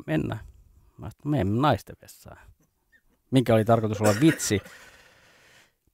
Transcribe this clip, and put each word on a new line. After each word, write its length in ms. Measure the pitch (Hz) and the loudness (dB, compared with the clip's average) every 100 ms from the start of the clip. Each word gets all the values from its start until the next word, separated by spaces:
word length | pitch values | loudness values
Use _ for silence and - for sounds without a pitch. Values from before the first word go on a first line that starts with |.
| - | -6
mennä. 320 | 156 - 110 - - _ _ _ - | -6 -4 -10 -14 -20 _ _ _ -18
Mä, 80 | 101 | -18
että 220 | - 143 | -12 -6
menen 340 | 151 98 113 | -4 -2 -2
naisten 340 | 147 113 - 87 | 0 -2 -6 -20
vessaan. 360 | - - - - - _ _ _ _ _ _ _ _ | -20 -20 -20 -20 -20 _ _ _ _ _ _ _ _
Minkä 240 | 131 120 | 0 4
oli 100 | 110 | 2
tarkoitus 360 | 107 117 107 107 | 4 2 0 0
olla 200 | 107 104 | 0 4
vitsi. 400 | 160 139 - 101 - - - - _ _ _ _ _ _ _ _ _ | 2 2 -2 -4 -4 -18 -20 -20 _ _ _ _ _ _ _ _ _